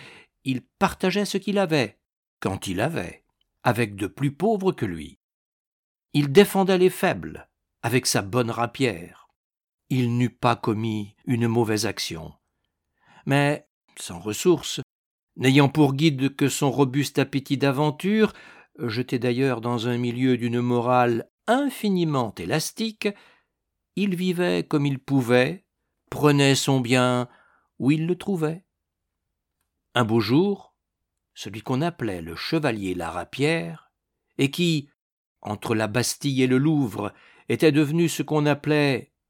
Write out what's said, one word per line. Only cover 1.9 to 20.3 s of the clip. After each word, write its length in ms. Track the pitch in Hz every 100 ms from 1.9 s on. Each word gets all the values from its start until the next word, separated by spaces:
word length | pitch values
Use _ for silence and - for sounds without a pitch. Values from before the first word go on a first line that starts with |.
| - _ _ _ -
quand 260 | 104 98 98
il 140 | 90
avait, 440 | 139 143 87 - _ _ _ _
avec 320 | 131 117 110
de 140 | 101 -
plus 240 | - 143
pauvres 400 | 143 214 208 190
que 120 | 180
lui. 360 | 107 82 69 - _ _ _ _ _ _ _ _ _
Il 200 | 147 143
défendait 440 | 151 202 196 185 185
les 140 | 185
faibles 580 | - 185 104 80 - - _ _ _
avec 220 | 113 127
sa 160 | - 117
bonne 300 | 98 123 117
rapière. 800 | 110 117 - 127 85 87 - _ _ _ _ _ _ -
Il 300 | 131 120 120
n'eût 100 | 123
pas 280 | - 123 113
commis 580 | - 107 113 107 101 _
une 240 | - 123 117
mauvaise 380 | 117 110 107 107
action. 480 | - - 82 78 - _ _ _ _ _ _ _ -
Mais, 440 | - 139 143 151 - _ _ -
sans 220 | - 85
ressource, 600 | 107 107 180 160 - - - _ _ _ _ -
n'ayant 340 | 127 139 143
pour 240 | 151 139
guide 420 | 135 165 131 135 -
que 120 | 139
son 220 | - 143
robuste 480 | 117 135 139 139 -
appétit 380 | 135 139 - 135
d'aventure, 760 | 139 131 151 139 190 220 208 - - - _ -
jeté 440 | 120 107 127 127
d'ailleurs 400 | 123 123 135 117
dans 260 | 120 120 120
un 100 | 120
milieu 400 | 120 120 131